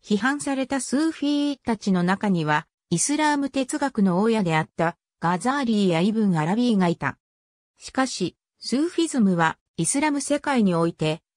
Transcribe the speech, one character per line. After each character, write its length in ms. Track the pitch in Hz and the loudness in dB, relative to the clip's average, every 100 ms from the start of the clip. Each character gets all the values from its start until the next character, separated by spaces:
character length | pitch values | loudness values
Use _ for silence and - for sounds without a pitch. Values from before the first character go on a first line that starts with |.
批 140 | - 208 | -2 -2
判 240 | 247 285 | 0 -4
さ 140 | 285 | -4
れ 120 | 269 262 | -4 -2
た 140 | 277 | -4
ス 160 | - 262 | -2 0
ー 140 | 320 | 0
フ 160 | - 285 | -2 -2
ィ 260 | 294 285 277 | 0 -2 -4
ー 20 | |
た 140 | - 220 | -4 -4
ち 160 | - | 0
の 100 | 185 | 0
中 260 | 175 190 214 | 2 0 0
に 180 | 180 151 | 0 0
は、 200 | 151 - _ _ | -2 -4 _ _
イ 100 | 170 | -2
ス 180 | - 294 | 0 0
ラ 180 | 302 | 2
ー 40 | 294 | 0
ム 120 | 277 | -2
哲 280 | 269 262 302 | -4 -4 -2
学 240 | 277 247 | -2 2
の 180 | 196 175 | 2 2
大 80 | 220 | 2
家 120 | 220 | 2
で 140 | 175 160 | 2 0
あ 40 | |
っ 80 | 156 | -2
た、 220 | - 165 - _ _ | -2 -2 -4 _ _
ガ 200 | 165 175 | -2 0
ザ 160 | 214 | 0
ー 100 | 285 | -2
リ 220 | 247 214 196 | 0 2 2
ー 20 | |
や 120 | 165 | 2
イ 120 | 190 | 2
ブ 140 | 220 208 | 2 2
ン・ 120 | 165 | 2
ア 60 | |
ラ 100 | 151 | 0
ビ 200 | 214 247 | 0 2
ー 40 | 208 | 2
が 100 | 175 | 2
い 80 | - | 0
た。 220 | 139 - _ _ _ _ _ _ | -4 -8 _ _ _ _ _ _
し 120 | - | -8
か 160 | - 262 | -4 -4
し、 300 | - 175 _ _ _ | -4 -6 _ _ _
ス 180 | - 247 | -4 -2
ー 120 | 330 | 0
フ 140 | - | 0
ィ 60 | 330 | -2
ズ 120 | 277 | 2
ム 140 | 196 | 2
は、 240 | 175 160 - _ - | 2 0 -2 _ -6
イ 100 | 165 | -2
ス 140 | 277 | 0
ラ 100 | 302 | 0
ム 100 | 285 | -2
世 200 | 269 285 | -2 -4
界 220 | - 262 | 0 2
に 120 | 202 | 2
お 120 | 170 170 | 2 0
い 60 | |
て、 300 | - 156 156 _ | 0 -4 -4 _